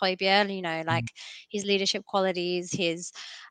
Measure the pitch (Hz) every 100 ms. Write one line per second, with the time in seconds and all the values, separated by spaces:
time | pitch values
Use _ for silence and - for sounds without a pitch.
0 | 185 185 190 196 202 196 180 160 160 165
1 | 117 - - - - 208 202 196 196 208
2 | - 202 190 180 175 180 180 - 175 165
3 | 175 - - - -